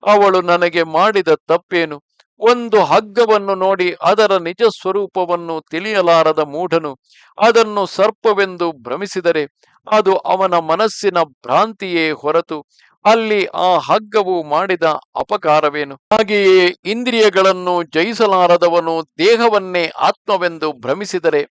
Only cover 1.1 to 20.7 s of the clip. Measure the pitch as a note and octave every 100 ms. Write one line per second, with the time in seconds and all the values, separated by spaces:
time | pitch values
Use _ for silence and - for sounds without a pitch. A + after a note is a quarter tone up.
1.1 | G3+ E3 D3+ _ E3+ _ F3+ E3 D3 _
2.1 | _ _ _ A3 A#3+ A#3 G#3+ D#3+ - G#3+
3.1 | G3+ A3+ G#3+ G3 G3 F#3+ G3 F3+ E3+ E3
4.1 | G3+ G#3 F#3+ E3 F3+ A#3 - F#3+ F#3+ G3
5.1 | F#3 F3+ F3 E3+ D#3+ _ D#3+ G3+ G#3 F3
6.1 | E3 D#3+ D#3 D3+ D3 F3+ E3 D#3 C3 _
7.1 | _ _ - G#3+ A3+ A3 G#3 F#3 - G3+
8.1 | G#3+ A3+ G3+ G3 F3+ E3+ D3 A#2 C#3 G3
9.1 | F#3+ E3+ D#3+ C#3+ _ _ _ - G#3+ G3
10.1 | F#3+ - F#3 F#3+ F3 D#3+ E3 G#3+ - G3+
11.1 | F3+ D#3 _ A#2+ C#3+ A3 G3 F#3+ E3+ D#3+
12.1 | D3+ C#3+ D#3+ E3 D#3 - _ _ _ G3+
13.1 | A3+ A3 G#3 F3+ - F3+ F#3+ B2+ F#3 G#3+
14.1 | G#3+ F#3 F#3 D3+ D3+ F#3+ F3+ D#3+ C#3+ _
15.1 | - C#3 G#3 D#3+ D3+ D#3 D3 C#3+ C#3 _
16.1 | A3 G#3+ G#3 G3 F#3 F3+ F#3 F3 A3+ B3
17.1 | A#3 G#3+ F#3+ F#3+ F#3 F3+ F3 E3 D#3 F#3
18.1 | A3 A3 F#3+ F3 F3 E3+ E3+ E3 E3 D#3+
19.1 | - F3 A#3 A#3 G#3 F#3 F3+ D#3+ - D3+
20.1 | - - G3 F3 E3 D#3